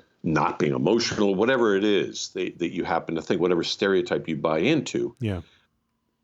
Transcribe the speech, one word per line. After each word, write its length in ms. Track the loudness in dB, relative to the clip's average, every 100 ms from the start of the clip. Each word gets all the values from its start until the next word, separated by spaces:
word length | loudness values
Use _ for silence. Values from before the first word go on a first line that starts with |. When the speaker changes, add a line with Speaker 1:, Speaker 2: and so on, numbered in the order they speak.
| _ _
Speaker 1:
not 360 | -2 0 0 0
being 160 | 0
emotional, 600 | 2 2 2 0 0 2
whatever 420 | 2 2 2 2 2
it 80 |
is 440 | 2 2 0 -6 -10
that, 240 | -6 -6 -4
that 160 | -4
you 100 | -4
happen 300 | -2 -2 -2
to 80 | -6
think, 180 | -2 0
whatever 240 | 2 2
stereotype 640 | 0 0 2 2 0 -2 -2
you 80 | -2
buy 220 | 0 2
into, 560 | 2 0 -2 -4 -4 -4
Speaker 2:
Yeah. 200 | -4 -4 -8 _ _ _ _ _ _ _